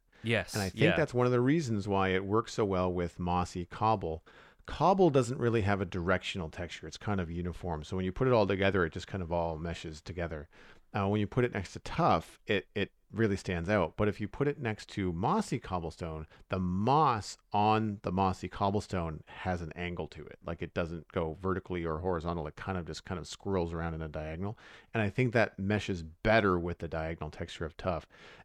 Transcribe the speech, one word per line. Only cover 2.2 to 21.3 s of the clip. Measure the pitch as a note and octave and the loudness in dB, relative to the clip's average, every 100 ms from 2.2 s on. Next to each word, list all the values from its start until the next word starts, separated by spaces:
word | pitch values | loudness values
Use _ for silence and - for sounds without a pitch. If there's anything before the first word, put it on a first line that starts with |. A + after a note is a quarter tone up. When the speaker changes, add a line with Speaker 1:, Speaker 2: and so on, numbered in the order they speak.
| G2 | 2
Speaker 2:
works | G#2+ - | 0 0
so | - G#2+ | 0 2
well | F#2 F#2 | 2 2
with | F2+ F2 - | 0 -2 -2
mossy | F2 F2 F2+ F2+ E2+ | 0 0 0 -4 -8
cobble. | - A2 A2 F2 D#2+ - - - - - | 0 2 2 0 -6 -10 -20 -20 -20 -12
Cobble | - D#3+ G3 F3+ | 2 4 6 6
doesn't | C3+ A#2 B2+ | 6 2 0
really | A#2+ A2+ | 2 2
have | G2 G2+ | 2 2
a | F#2 | 0
directional | F#2 E2+ F2+ - G2 E2 | -2 2 0 0 -6 -6
texture. | - F2 - D#2+ | -8 -10 -10 -12
It's | - | -8
kind | - G2+ | -2 -2
of | E2+ | -2
uniform. | E2+ F2 E2 F2+ D#2+ | -4 -4 -4 -4 -4
So | D2+ F#2+ | -4 -4
when | |
you | F#2 | -2
put | - C3 | 0 4
it | |
all | A#2+ G2+ | 4 4
together, | G2 G2 F#2+ | 4 4 4
it | E2 | 2
just | F#2 - | -2 -6
kind | G2+ | -6
of | E2+ | -2
all | E2+ E2+ D#2 | -2 -2 -2
meshes | E2+ E2 E2+ D#2 | -6 -6 -10 -12
together. | - F2 E2+ D#2 D2+ - - - _ | -10 -6 -6 -6 -12 -20 -20 -20 _
Uh, | G#2+ G2 | -2 0
when | G#2 | 2
you | G2+ | 0
put | - | 2
it | B2 | 0
next | G2+ F#2 | 0 -6
to | - | -10
tuff, | - - E3 F2+ - - - | -6 0 4 2 0 -8 0
it, | G2+ - | 0 0
it | - G2 _ _ | -4 -4 _ _
really | G2+ A2+ G2 | 0 2 2
stands | - F2 E2+ | -2 -2 2
out. | G#2 D#2+ - | 2 2 2
But | G#2 | 0
if | F#2+ | 0
you | G#2+ | -4
put | - C#3+ | -2 -2
it | C#3+ | -2
next | A#2 G#2+ - | -4 -6 -6
to | - F#2+ | -2 0
mossy | E2+ A#2 G#3 G3+ B2+ | 0 2 0 0 -4
cobblestone, | - F#2 E2 - E2+ D#2+ D#2 - - | -4 -4 -4 -6 -8 -8 -10 -16 -4
the | F#2+ | -2
moss | F#2 F#2 G#2+ C#3+ D3+ A2 - - _ | 0 2 4 6 4 2 -4 -12 _
on | G#2 G#2 G#2+ A2 G2 | 2 4 4 2 -2
the | - | -2
mossy | F#2 F#2+ F2+ F#2 | 2 2 2 -6
cobblestone | - G2+ G2+ - F#2+ E2 D#2 - | -2 0 0 0 -2 -2 -6 -12
has | - F#2 F2+ | -6 -2 -2
an | E2 - | -4 -6
angle | F2 F2 D#2+ | -6 -4 -8
to | - D2 | -10 -16
it. | - - | -12 -8
Like, | E2+ | -6
it | E2+ | -4
doesn't | - E2+ E2 D2+ | -2 -2 -4 -6
go | F#2+ D#2+ | -4 -2